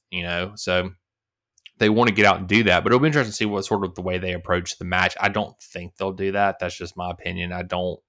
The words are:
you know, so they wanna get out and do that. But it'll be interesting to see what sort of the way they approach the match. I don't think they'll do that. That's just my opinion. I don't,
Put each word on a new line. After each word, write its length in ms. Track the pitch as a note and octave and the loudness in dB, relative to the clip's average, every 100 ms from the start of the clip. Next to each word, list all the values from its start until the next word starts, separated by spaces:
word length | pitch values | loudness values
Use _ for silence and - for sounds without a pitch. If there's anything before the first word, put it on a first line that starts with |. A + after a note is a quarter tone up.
| _ | _
you 120 | F2+ | -10
know, 280 | F2 F2 F#2 G2+ | -6 -4 -6 -8
so 360 | - F2+ F2+ F2+ _ _ _ _ _ _ - _ | -2 0 -2 -8 _ _ _ _ _ _ -20 _
they 100 | G#2+ | 4
wanna 220 | G#2+ A#2+ | 4 4
get 140 | G2+ G2+ | 6 4
out 140 | F#2 | 4
and 80 | F#2 | 2
do 160 | G#2 | 4
that. 200 | G#2+ F2 | 6 4
But 80 | E2+ | 4
it'll 80 | A#2+ | 4
be 80 | D#3 | 4
interesting 240 | D3 A#2 | 2 0
to 40 | - | -2
see 100 | G#2+ | -2
what 200 | G2+ G2 | -2 -2
sort 180 | G#2+ F#2+ | -2 -2
of 100 | F2+ | -6
the 60 | |
way 160 | F#2 F#2 | -4 -4
they 160 | F#2 | -4
approach 440 | F2+ F2 F2+ F2 - | -6 -2 -2 -2 -10
the 80 | F#2 | -2
match. 300 | F2+ F#2 - | 2 2 2
I 100 | G2+ | -2
don't 280 | G2+ G#2 - | -2 -6 -10
think 340 | - - F2 _ | -16 -14 -14 _
they'll 160 | G2 | -6
do 220 | F#2+ G2 | -2 -2
that. 260 | G2 G2+ F#2+ | 2 0 0
That's 180 | F2+ - | -6 -6
just 200 | F2 - | -12 -8
my 120 | F2 | -8
opinion. 420 | F2 F2 F2+ F2 | -8 -8 -6 -6
I 100 | F2+ | -6
don't, 360 | F2+ F2+ F2+ E2+ | -4 -2 -2 -6